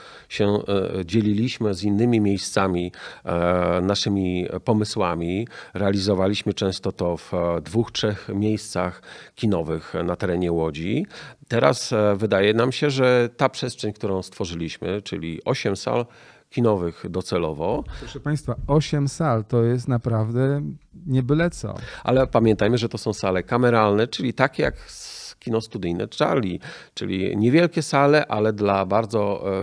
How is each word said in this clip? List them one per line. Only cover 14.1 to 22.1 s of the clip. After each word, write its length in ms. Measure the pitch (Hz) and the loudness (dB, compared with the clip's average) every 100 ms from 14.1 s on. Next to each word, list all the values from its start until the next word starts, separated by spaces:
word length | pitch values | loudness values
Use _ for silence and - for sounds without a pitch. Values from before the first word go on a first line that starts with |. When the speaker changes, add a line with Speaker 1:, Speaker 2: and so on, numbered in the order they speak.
| 95 | -2
Speaker 1:
stworzyliśmy, 800 | 92 - 92 85 82 - 87 101 | -4 -6 -6 -6 -6 -6 -6 -6
czyli 420 | 101 87 82 80 - | -6 -8 -6 -6 -4
osiem 300 | 131 110 98 | -2 -2 -2
sal 300 | - 117 120 - - - _ | -2 -2 -2 -8 -20 -20 _
kinowych 560 | - 117 101 87 - - | 0 2 2 0 -6 -8
docelowo. 760 | 90 - 92 80 76 85 127 - - | -6 -2 -2 -2 -2 -2 -2 -6 -12
Speaker 2:
Proszę 200 | 117 139 | -14 -10
państwa, 360 | 143 151 - 117 - | -4 -4 -4 -6 0
osiem 400 | 147 147 151 139 | 0 2 0 -2
sal 380 | - 160 113 107 | -2 0 0 0
to 180 | 123 | 2
jest 240 | 117 123 123 | 2 0 0
naprawdę 720 | 120 120 113 107 120 135 143 147 147 _ - 170 | -2 0 0 0 0 0 0 -4 -10 _ -14 -2
nie 160 | 131 | 0
byle 260 | 123 147 175 | 2 2 2
co. 260 | - 104 95 113 - | -2 -8 -8 -12 -6
Speaker 1:
Ale 240 | - | 2